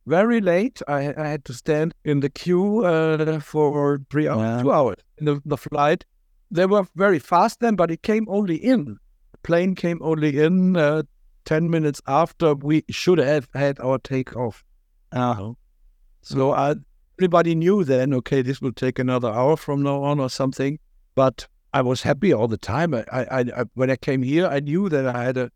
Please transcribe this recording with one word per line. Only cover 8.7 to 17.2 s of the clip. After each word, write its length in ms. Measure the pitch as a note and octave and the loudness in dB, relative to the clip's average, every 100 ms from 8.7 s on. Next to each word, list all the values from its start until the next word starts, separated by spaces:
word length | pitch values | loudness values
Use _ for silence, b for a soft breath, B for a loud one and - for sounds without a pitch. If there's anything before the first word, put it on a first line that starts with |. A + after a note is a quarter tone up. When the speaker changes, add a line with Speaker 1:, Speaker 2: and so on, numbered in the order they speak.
| B3+ D3 G2+ _ _ _ | 2 0 -10 _ _ _
Speaker 1:
The 60 | - | -16
plane 320 | - E3+ F#3+ F#3 | 0 2 2 0
came 240 | F3 E3+ | -2 -2
only 380 | D#3 D#3 D3+ C#3+ | -2 0 0 2
in, 360 | D#3 F#3 F#3 F3+ | 4 4 4 4
uh, 280 | D3 D#3 D3+ _ _ _ - | 2 0 -4 _ _ _ -2
ten 240 | D#3 E3 | 0 2
minutes 320 | E3 D#3 C3+ - | 0 0 -2 -2
after 480 | C#3 E3 - E3 C#3 | 0 0 2 2 2
we 280 | C#3+ D#3 - | 2 0 0
should 300 | G3 - F3+ | -2 2 2
have 280 | C3 D3+ B2+ | 4 0 -2
had 260 | C3+ C#3+ C3+ | -2 -2 -2
our 180 | B2 C3 | -2 -2
takeoff. 640 | - C3+ B2+ A2 A#2+ - _ _ _ _ _ | -2 -6 -6 -6 -8 -8 _ _ _ _ _
Speaker 2:
Uh-huh. 420 | C3 B2 A2 G2+ A#2+ _ _ _ _ _ _ | -4 -2 -2 -6 -14 _ _ _ _ _ _
Speaker 1:
So 300 | - C3+ C3+ | -8 -2 0
I, 220 | C3+ C#3 D3 - _ _ | 2 0 -2 -8 _ _
everybody 380 | - | -2